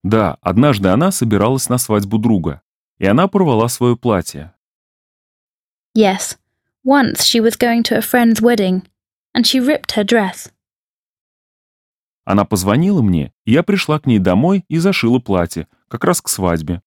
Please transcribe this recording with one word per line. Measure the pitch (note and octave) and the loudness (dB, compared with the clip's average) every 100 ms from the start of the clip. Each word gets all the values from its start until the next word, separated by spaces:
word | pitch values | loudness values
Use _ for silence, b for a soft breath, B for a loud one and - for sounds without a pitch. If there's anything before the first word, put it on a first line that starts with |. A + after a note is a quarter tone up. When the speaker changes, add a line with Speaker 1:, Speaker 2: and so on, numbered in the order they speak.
Speaker 1:
Да, | G2 A2 F#2+ - | 0 0 0 -2
однажды | F2+ F#2 D3 G#2+ F#2+ | -2 2 2 2 0
она | G#2 F3+ | 2 0
собиралась | - A#2 G2+ G#2+ C3 - | -2 -2 2 2 0 -2
на | B2 | -4
свадьбу | - G#2+ G2 A2 | -2 -2 0 -2
друга, | A2+ G#2 D#2+ C#2+ _ _ _ _ | 0 0 -2 -10 _ _ _ _
и | F#2+ | 0
она | A2+ G3 | 2 2
порвала | G3+ E3+ A2 A#2+ | 0 0 2 0
своё | - B2 A#2+ | 0 -2 0
платье. | A#2+ G2 - C#2+ E2 _ _ _ _ _ _ _ _ _ _ _ _ _ _ A3 | 0 -2 -2 -14 -18 _ _ _ _ _ _ _ _ _ _ _ _ _ _ 2
Speaker 2:
Yes, | G3+ F#3+ - - _ _ _ _ | 2 0 -8 -14 _ _ _ _
once | C4 C#4+ A#3 - | 0 2 2 0
she | - A#3 | 0 2
was | A3+ - | 0 0
going | A#3+ A#3 | 0 0
to | A3+ A3 | 0 -2
a | |
friend's | G#3+ B3+ A#3 A3 | 0 2 2 4
wedding, | A3+ A#3 F#3 F#3 - _ _ _ _ A#3+ | 2 2 0 -2 -6 _ _ _ _ -2
and | A#3 | 0
she | C4 | 0
ripped | B3 D4+ - | 0 -2 -4
her | - | -4
dress. | G3+ A#3+ F#3+ - - _ _ _ _ _ _ _ _ _ _ _ _ _ _ _ _ _ - | 0 0 0 -8 -20 _ _ _ _ _ _ _ _ _ _ _ _ _ _ _ _ _ -2
Speaker 1:
Она | G2+ G2 | -2 0
позвонила | G2+ F#2+ A#2+ F#3 F#3+ | -2 0 0 2 0
мне, | G#2 E2+ C#2 _ - | 0 0 -4 _ 0
и | |
я | C3+ | 0
пришла | F3 G3+ - D3+ | 2 -2 -2 -2
к | - | 2
ней | A2 | 2
домой | F#2 F#2 E3 G3 - | 2 2 2 0 -2
и | D#3+ | -2
зашила | F#3 F#3+ A#2 B2 | 0 0 0 -2
платье, | A#2+ F#2 E2+ E2 - _ _ | 0 -2 -2 -6 -14 _ _
как | - | -4
раз | F#3 F3 | -2 -2
к | - | -4
свадьбе. | - F2+ E2+ D#2 F2+ | -4 -2 -2 -4 -8